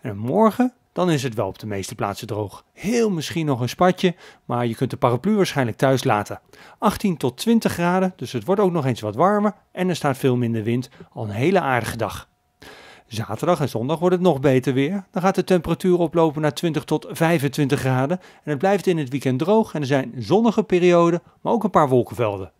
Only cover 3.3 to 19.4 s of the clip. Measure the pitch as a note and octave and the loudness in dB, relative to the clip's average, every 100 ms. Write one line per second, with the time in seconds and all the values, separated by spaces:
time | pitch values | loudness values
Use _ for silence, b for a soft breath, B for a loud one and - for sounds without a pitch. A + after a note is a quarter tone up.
3.3 | E3+ D3+ B2+ B2 - F3+ F3+ - C3+ B | -4 -2 -2 -4 2 2 2 -2 -2 B
4.3 | B - A#2+ A#2+ A2+ C3 - B2 A#2 F#3+ | B -6 -2 -2 -2 -4 0 0 0 0
5.3 | G#3+ F3+ - A#2+ G2+ C3+ C3 C3 G#2+ G2+ | 0 0 0 -2 0 2 2 2 0 -2
6.3 | G2+ _ B B B A3 - G3+ D#3+ C3 | -10 _ B B B 0 0 -4 -2 -4
7.3 | - A3 A#3 G#3 - F3 F#3 F#3 F#3 B2+ | -2 2 2 2 0 0 2 0 -4 -8
8.3 | B2 G#2 G3 G3 E3+ C3+ A#2 G#2+ G#2 F3+ | -6 -2 2 2 2 -2 -2 -4 0 2
9.3 | G#3 G#3 - _ - F#3 E3 D3 C3 C#3 | 2 0 -4 _ -4 -2 0 -2 0 0
10.3 | B2 A#2+ A2+ G#2+ A#2+ B2+ B B - A2 | 0 0 -2 -2 -2 -4 B B -10 -8
11.3 | G2+ C#3+ G3 C#3+ B2 A2 A2+ G#2 - - | -2 0 2 2 -2 -2 -6 -6 -6 -16
12.3 | _ _ _ B B B B _ A2 A2 | _ _ _ B B B B _ -10 -8
13.3 | G#2+ D3 E3+ D3+ - B2 D#3+ F3+ F3+ F3+ | -4 0 0 0 -4 -4 0 0 2 2
14.3 | C#3 C#3+ C3 B2+ C3 C#3 G3+ - - F#3 | 2 2 2 2 0 0 -4 -6 -2 0
15.3 | F#3+ F3+ F#3 E3 E3 F#3 F3 E3+ E3+ D#3+ | 0 2 0 0 -2 2 2 2 2 2
16.3 | D3 D3+ C#3+ F3 D3+ - D#3 - - E3 | 2 -4 -2 -2 -2 -2 -4 -4 -2 2
17.3 | E3+ C#3 C3 C#3 C#3+ B2+ B2+ C3+ F3+ - | 2 0 0 0 0 0 0 0 -4 -8
18.3 | - - D3 F#3+ G3 - E3+ C#3 C3+ C3+ | -16 -6 -2 2 2 0 0 -2 -2 -2
19.3 | B2+ | 0